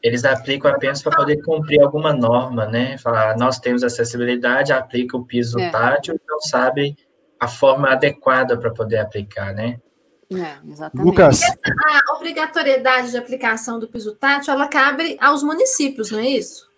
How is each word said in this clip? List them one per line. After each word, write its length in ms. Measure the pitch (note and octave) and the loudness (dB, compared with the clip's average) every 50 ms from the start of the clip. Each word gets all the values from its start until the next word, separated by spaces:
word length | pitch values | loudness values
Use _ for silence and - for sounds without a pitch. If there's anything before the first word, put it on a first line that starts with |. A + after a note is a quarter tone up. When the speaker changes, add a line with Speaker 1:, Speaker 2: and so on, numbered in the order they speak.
Speaker 1:
Eles 240 | - A#2 A#2+ B2 - | 0 0 0 2 0
aplicam 460 | C#3 C3+ C3 - C#3 C#3 C#3 - D3 | 0 0 0 -2 -4 -6 0 2 0
apenas 320 | C#3 C#3 C3+ C3+ C#3 - - | 2 2 0 -2 -4 -2 -2
pra 80 | D3+ C#3+ | 0 2
poder 260 | C3 C#3 D3 D3+ D3+ - | 2 2 2 0 0 0
cumprir 400 | E3 D#3+ D#3 D#3 D3+ C#3+ D3 C#3 | -2 -2 -2 -2 2 6 6 6
alguma 300 | C#3 - D3+ D#3 D#3 D3 | 6 4 -2 0 0 0
norma, 520 | C3 A#2+ A2+ A#2+ B2 B2+ C3 B2+ A2+ G#2+ | 2 2 2 2 2 0 -2 -4 -4 -4
né? 300 | G#2 A2+ A#2 B2 C3+ C3+ C3 | -2 -2 -2 -2 -2 -6 -6
Falar, 380 | - A#2+ A#2 A2 A2 A2 A2 | -4 -2 0 0 0 0 0
"Nós 220 | A2+ A#2+ C3 B2+ - | 0 0 0 0 -2
temos 240 | - B2 B2 B2 B2+ | -2 -2 0 0 0
acessibilidade", 920 | A#2+ A#2 - A#2 A2+ B2 B2 A#2+ A#2+ B2 B2 A#2+ B2 B2 C3+ C#3 C#3+ C#3+ | -2 -2 -2 -4 -4 -2 -4 -2 -2 -2 -2 0 0 0 0 2 2 0
aplica 440 | C3 C3 - - B2 B2 B2 - | -2 -2 -4 -4 -4 -4 -4 -6
o 80 | B2+ B2 | -8 -8
piso 340 | - B2 A#2+ A#2+ A#2 A#2 - | -4 -2 -2 -2 -2 -2 -4
Speaker 2:
É. 120 | - - | -4 -2
Speaker 1:
tátil, 440 | - A2 - - C#3 C#3+ C#3 - D#3+ D#3 _ - | -2 0 2 2 2 0 -2 -4 -8 -8 _ -8
não 120 | D#3 D#3 D#3 | -8 -8 -6
sabe 540 | - - B2 B2 C3 C3 C#3+ C#3+ C#3+ D3 _ _ _ _ _ _ _ _ _ | -2 -2 0 0 0 0 0 -4 -4 -4 _ _ _ _ _ _ _ _ _
a 80 | B2 A#2 | -8 -8
forma 420 | - - - F3+ C3+ C3+ C#3+ C3+ | -4 2 4 4 4 4 2 2
adequada 680 | C3 C3 D3 C#3+ C3+ - - C3+ C3 B2+ B2+ B2 B2 | 2 4 2 0 0 0 0 0 2 2 2 0 -2
pra 140 | A#2 A#2+ A#2 | -2 -2 -6
poder 280 | A2+ - A2 G2+ A2 A2 | -4 -4 -4 -2 -2 -2
aplicar, 540 | G#2 G#2 - G#2 G2+ G2+ - G#2+ G2+ G2 G2 | -2 -4 -6 -10 -10 -10 -10 -10 -10 -8 -8
né? 240 | G2+ A2 A#2+ B2 A#2+ _ _ _ _ _ _ _ _ _ _ F#3 | -6 -6 -6 -8 -10 _ _ _ _ _ _ _ _ _ _ -10
Speaker 2:
É, 380 | F#3 F3 D#3 D3 - - D#3 | -8 -8 -8 -12 -16 -20 -20
exatamente. 340 | D3 - D#3 D#3 - - D#3 | -18 -16 -16 -12 -6 2 4
Speaker 3:
Lucas. 360 | F3 F#3+ F#3 F#3 D3 B2 - - | 4 6 8 8 8 8 6 2
Speaker 4:
A 720 | F5+ F#5+ _ - - - - D#5 - - C#4 - - - | 0 0 _ -4 -4 -2 0 0 2 4 4 2 2 -2
obrigatoriedade 960 | - E4 E4 D#4 D#4+ D#4 D#4 - E4+ D4 C#4 C4+ B3+ A3+ C4 B3+ B3+ B3+ B3 | -4 -6 -8 -4 -4 -6 -4 -2 -2 0 2 2 2 2 2 2 2 0 -2
de 60 | A#3+ | -6
aplicação 640 | A#3+ A#3+ B3 B3 C4 B3 A#3 A3 A3+ - - A#3 A#3 | -8 -6 -6 -10 -4 -2 -2 -2 -2 -4 -8 -8 -8
do 80 | A3 A3+ | -10 -10
piso 260 | _ A#3+ G#3 G#3+ G#3 | _ -10 -10 -10 -10
tátil, 400 | _ - C#4 C#4 C#4 C#4 D#4 C#4 | _ 0 0 0 0 0 -2 0
ela 140 | C4+ C#4+ C#4+ | 0 0 0
cabe 480 | C#4+ D4 C4+ C#4 C#4 C4 E4 E4 C4+ - | 2 2 2 2 2 0 -4 -4 -4 2
aos 220 | - C#4 D4 C#4+ C#4+ | 2 2 2 4 0
municípios, 680 | D4 D#4 E4+ B4+ - - - D4 C4+ C4+ - A3 G3 G#3+ | -2 0 2 2 2 2 0 0 -2 -2 -4 -6 -6 -4
não 80 | G#3+ | -2
é 80 | A3+ C4 | -2 0
isso? 400 | C#4 A3+ G#3+ - - - - _ _ | 0 0 -4 -6 -12 -20 -20 _ _